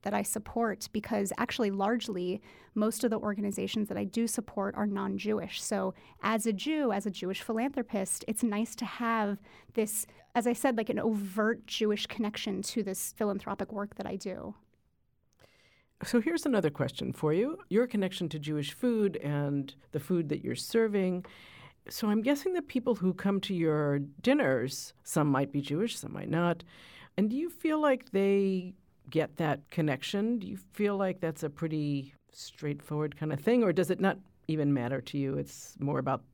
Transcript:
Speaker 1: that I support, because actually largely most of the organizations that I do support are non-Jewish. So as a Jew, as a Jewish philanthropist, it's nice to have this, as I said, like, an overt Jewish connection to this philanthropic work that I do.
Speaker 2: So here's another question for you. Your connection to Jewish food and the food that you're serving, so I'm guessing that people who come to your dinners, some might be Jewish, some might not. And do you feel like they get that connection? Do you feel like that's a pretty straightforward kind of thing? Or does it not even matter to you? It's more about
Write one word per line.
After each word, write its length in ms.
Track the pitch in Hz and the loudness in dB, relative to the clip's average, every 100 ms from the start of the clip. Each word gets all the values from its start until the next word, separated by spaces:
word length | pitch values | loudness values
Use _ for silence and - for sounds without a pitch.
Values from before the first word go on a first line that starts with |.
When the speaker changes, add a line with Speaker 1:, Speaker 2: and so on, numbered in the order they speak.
Speaker 1:
that 120 | 202 | 0
I 80 | 208 | -2
support, 640 | 202 220 - 233 226 214 - | -2 -4 -4 0 0 -2 -4
because 400 | 214 208 214 196 - | -6 -2 0 0 -2
actually 360 | 247 - 214 | -2 0 0
largely 680 | 196 196 240 233 185 180 202 - - - - | 2 0 0 -2 -4 -4 -4 -8 -20 -6 0
most 260 | 214 220 | 0 2
of 80 | 240 | 0
the 80 | 220 | 0
organizations 720 | 214 202 202 202 196 220 202 | -2 -2 -4 -2 -2 -2 -2
that 100 | 202 | -2
I 60 | |
do 240 | 202 233 233 | -2 0 0
support 480 | - 214 - 196 208 | -2 -4 -4 -4 -2
are 100 | 208 | -2
non-Jewish. 760 | 196 196 196 202 214 196 - | 0 -2 -2 -2 -2 -2 -8
So 340 | - 202 190 - - - | -4 -2 -2 -4 -20 -4
as 240 | 208 220 226 | 0 0 0
a 60 | |
Jew, 400 | 196 294 311 269 | -2 0 0 2
as 120 | 202 | 0
a 60 | 202 | -2
Jewish 320 | 180 180 196 | -4 -4 -4
philanthropist, 840 | - 220 262 277 233 202 190 - - | -2 0 0 -2 -2 -2 -2 -4 -4
it's 160 | 220 | 0
nice 320 | 240 208 226 - | 2 2 -2 -4
to 80 | |
have 540 | 208 - 233 226 208 202 - - - | -8 -2 0 2 2 -2 -8 -20 -4
this, 320 | - 214 - - - - 247 | -2 0 -2 -6 -12 -2 0
as 100 | 233 | 2
I 60 | |
said, 240 | 240 269 226 | 2 2 2
like, 120 | 220 | 0
an 120 | - | 0
overt 680 | 226 214 196 196 214 233 - | 2 0 -2 0 2 0 -4
Jewish 400 | - 214 208 - | 0 2 2 -2
connection 560 | - 208 208 - 190 | -2 -4 -2 -4 -4
to 220 | 196 - | -2 -2
this 280 | 196 190 - - | -2 -4 -6 -2
philanthropic 560 | 208 196 - 196 196 | 0 0 -4 -6 -6
work 240 | 214 208 - | -4 -6 -6
that 100 | 196 | -6
I 80 | |
do. 400 | 190 202 - - 208 _ _ _ _ _ _ _ _ - _ _ _ _ _ | -6 -6 -8 -10 -14 _ _ _ _ _ _ _ _ -20 _ _ _ _ _
Speaker 2:
So 160 | - 240 | 2 2
here's 260 | 226 339 311 | 4 0 2
another 240 | 226 160 | 2 2
question 420 | 143 127 - 131 | 0 -4 -2 -6
for 200 | 131 151 | -2 0
you. 260 | 165 254 359 - | 2 0 -2 0
Your 200 | 196 247 | 0 2
connection 400 | 208 185 190 165 | 0 -2 -2 -4
to 100 | 151 | -4
Jewish 340 | 147 151 143 | -4 -2 -4
food 440 | - 247 226 202 160 | -2 0 2 2 0
and 580 | 143 147 143 143 139 - - | -2 0 0 0 -4 -12 -8
the 80 | 147 | -8
food 300 | - 180 151 | 0 0 0
that 160 | 151 | -2
you're 100 | - | -2
serving, 720 | 120 - 226 226 202 185 180 - - - - - _ - | -4 0 2 2 2 2 0 -6 -18 -20 -20 -20 _ -14
so 180 | - 214 | -2 2
I'm 140 | 214 | 2
guessing 320 | 226 285 381 | 4 2 2
that 140 | 359 - | -2 -2
people 260 | 254 233 196 | -2 0 2
who 180 | 185 | 2
come 260 | 180 202 196 | 2 0 0
to 120 | 190 | 0
your 460 | 180 165 151 147 143 143 - | 0 2 4 2 2 0 0
dinners, 720 | 240 294 175 131 127 - - _ | 4 4 4 4 0 -4 -12 _
some 240 | - 170 151 | -2 2 4
might 240 | 135 139 | 4 2
be 80 | 143 | 0
Jewish, 380 | 143 147 226 - | -2 0 -2 -4
some 140 | - | -8
might 160 | - - | -8 -2
not. 340 | 165 175 170 - - - - - - | 2 2 2 -6 -20 -20 -20 -8 0
And 140 | 214 | 2
do 60 | 254 | 2
you 140 | 339 | -2
feel 300 | - 320 311 | -2 0 4
like 300 | 302 262 - | 4 4 2
they 640 | 196 196 196 196 185 180 185 _ _ - | 2 4 4 4 0 -4 -14 _ _ -2
get 260 | 160 151 - | 0 0 0
that 340 | 156 143 - | 0 0 -2
connection? 680 | - 156 131 - 202 220 240 | 0 0 0 -2 0 0 0
Do 80 | 190 | -4
you 120 | 196 - | -10 -12
feel 240 | - 208 196 | -2 0 2
like 240 | 190 185 | 0 0
that's 220 | 160 156 | -4 -2
a 80 | 156 | -6
pretty 640 | 147 165 156 147 143 131 - _ | -4 -2 0 0 -2 -4 -16 _
straightforward 840 | - - - 147 147 - 151 151 143 | -16 -16 -6 -6 -6 -4 -2 -2 -2
kind 160 | 156 | -4
of 80 | 143 | 0
thing? 240 | - 240 | 4 6
Or 80 | 214 | 6
does 180 | 165 165 | 4 2
it 100 | 180 | 4
not 180 | 190 - - _ - | 2 0 -8 _ -4
even 240 | 156 143 | 2 4
matter 280 | 139 120 135 | 4 2 -2
to 180 | - 143 | -4 -2
you? 180 | 135 139 | -2 -2
It's 400 | 139 - - - | -6 -10 -16 -4
more 200 | 139 135 | -2 0
about 240 | 131 131 - | 0 -2 -4